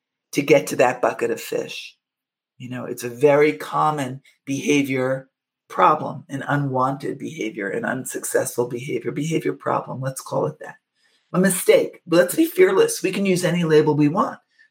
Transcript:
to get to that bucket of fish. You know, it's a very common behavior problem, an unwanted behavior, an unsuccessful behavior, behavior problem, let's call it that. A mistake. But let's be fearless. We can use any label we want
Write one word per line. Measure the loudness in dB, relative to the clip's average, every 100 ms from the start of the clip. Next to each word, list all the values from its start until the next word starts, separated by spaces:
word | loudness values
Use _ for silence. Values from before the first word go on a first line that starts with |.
| _ _ _
to | -2
get | 4 4 4
to | 2
that | 2 2
bucket | -2 -2 -4
of | -4
fish. | -6 -8 -8 -12 -16 _ _ _ _ _ _ -18
You | -12
know, | -10
it's | -10 -8
a | -10
very | 2 4 6 4
common | 2 -4 0 0 0 -4 -8 _ _
behavior | -8 -4 2 2 2 0 -2 -4 -8 _ _ _ -8
problem, | 2 4 2 -2 -12 -10
an | -8 -2
unwanted | -2 0 0 0 -2 -8 -8
behavior, | -10 -8 -8 -6 -6
an | -4
unsuccessful | -4 -6 -6 -10 -2 -2 -2 -4 -4
behavior, | -6 -6 -6 -6
behavior | -6 -4 -2 -4
problem, | -6 -4 -4 -6 -8
let's | -8 -10
call | -8 -4 -4
it | -6
that. | -16 -20 _ _ _ _ _
A | 0
mistake. | 2 2 4 4 4 -6 0
But | 2
let's | 4 2
be |
fearless. | 2 4 4 6 2 0
We | -2
can | 0 0
use | 2
any | 0 0
label | 4 4 4 4
we | 2
want | 2 -2 -6 _ _ _